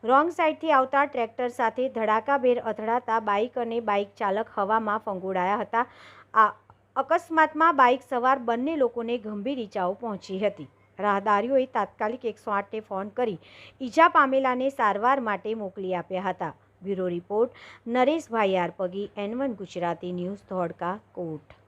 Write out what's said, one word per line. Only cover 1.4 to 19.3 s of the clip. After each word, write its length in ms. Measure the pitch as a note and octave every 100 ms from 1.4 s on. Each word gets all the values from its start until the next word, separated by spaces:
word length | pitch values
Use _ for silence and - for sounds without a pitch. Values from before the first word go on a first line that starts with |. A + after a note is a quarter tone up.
| B3
સાથે 400 | A#3+ A#3 A3+ C4
ધડાકાભેર 680 | A#3+ G#3+ A3 A3 C#4 B3+ B3
અથડાતા 600 | A3+ G#3+ G#3+ A#3 A#3+ A3+
બાઇક 380 | G#3+ G3+ A#3+ B3+
અને 220 | A#3+ A3+
બાઇક 340 | A3 G3+ G3+ -
ચાલક 380 | G#3 G3 A3+ -
હવામાં 420 | G3 A3 G#3+ G#3
ફંગોળાયા 580 | G#3+ F#3+ F#3+ F#3+ F3+ G#3
હતા. 300 | G#3 A3+ A#3+ - - - -
આ 180 | A3 G#3 - _ _ _ -
અકસ્માતમાં 800 | C4+ E4 - D#4+ D#4 D4+ E4 D4
બાઇક 260 | B3 C4 -
સવાર 300 | B3+ B3 C4+
બંને 340 | A#3 A#3 C4 D#4+
લોકોને 420 | B3 A#3 A3+ A#3+
ગંભીર 420 | G#3+ G#3 G3+ C#4
ઈજાઓ 340 | G#3+ G#3 F3+
પહોંચી 460 | F#3+ A#3 G3 - F#3+
હતી. 260 | G#3 G3 C#3 _ _ -
રાહદારીઓએ 680 | G#3 G3+ G3+ G3+ A3+ C4+ B3+
તાત્કાલિક 600 | A#3+ G#3 - G#3+ B3 A#3
એકસો 260 | G#3+ -
આઠને 280 | G3+ G3+ A3
ફોન 300 | G#3+ G3 G#3
કરી 280 | G3+ A#3+ F3 - - - _
ઈજા 280 | B3+ D4+ E4+
પામેલાને 600 | E4+ C#4 C4+ C4+ B3 C4
સારવાર 520 | C4+ A3 G3+ A#3 C#4
માટે 340 | A3+ G3 G#3+ A3
મોકલી 380 | G3+ F#3+ F#3
આપ્યા 320 | F3+ E3+ F#3 F#3+
હતા. 260 | F3+ E3 - _ _
બ્યુરો 240 | F#3 F#3 F3+
રિપોર્ટ 440 | F3 F3+ G#3 A#3+ - - - -
નરેશભાઈ 680 | A#3+ B3+ D#4+ D4+ A3+ G3+ F#3+
આર 160 | E3+ -
પગી, 300 | F#3 F#3 G3+ -
એન 220 | G3+